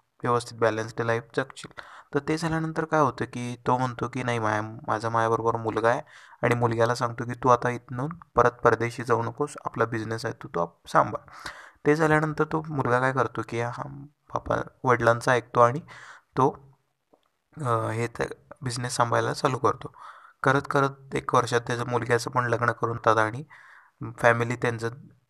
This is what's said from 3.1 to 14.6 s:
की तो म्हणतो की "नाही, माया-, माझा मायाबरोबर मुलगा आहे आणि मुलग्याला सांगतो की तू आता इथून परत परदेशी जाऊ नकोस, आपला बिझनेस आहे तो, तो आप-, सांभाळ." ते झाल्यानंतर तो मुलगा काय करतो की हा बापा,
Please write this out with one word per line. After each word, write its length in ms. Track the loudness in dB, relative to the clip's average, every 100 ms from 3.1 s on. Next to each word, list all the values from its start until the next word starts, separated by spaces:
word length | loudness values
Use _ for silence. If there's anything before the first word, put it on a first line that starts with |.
| 0 -6
की 320 | -6 -8 -4 -2
तो 100 | 0
म्हणतो 300 | -2 -4 -6
की 160 | -4
"नाही, 160 | -2 -2
माया-, 380 | 0 -2 -4 -8 -4
माझा 220 | -2 0
मायाबरोबर 460 | 0 2 2 0 0
मुलगा 340 | -2 2 2
आहे 120 | 2 -4 -20 -20 -2
आणि 120 | 0 2
मुलग्याला 400 | 0 2 0 0
सांगतो 300 | -4 -4 -8
की 80 | 0
तू 60 | 4
आता 200 | 4 2
इथून 400 | -4 -8 -8 -8 -10 0 2
परत 160 | 2
परदेशी 520 | 4 4 4 0 -4
जाऊ 200 | 0 0
नकोस, 300 | 0 -4 -6 -6 -8
आपला 200 | -2 -2
बिझनेस 400 | -2 -4 -6 -6
आहे 80 | -8
तो, 40 | -8 -4
तो 40 |
आप-, 300 | -4 -8 0
सांभाळ." 400 | 2 2 -2 -12 -16 -16 -16 -20 _ 2
ते 100 | 4
झाल्यानंतर 480 | 4 4 2 0
तो 220 | -2 -2 -4
मुलगा 300 | -2 0 2
काय 140 | 2
करतो 280 | 0 -2 -4 -6
की 100 | -4
हा 240 | -6 -8 -12 -14 -18 _ -8 -6
बापा, 200 | -2 -2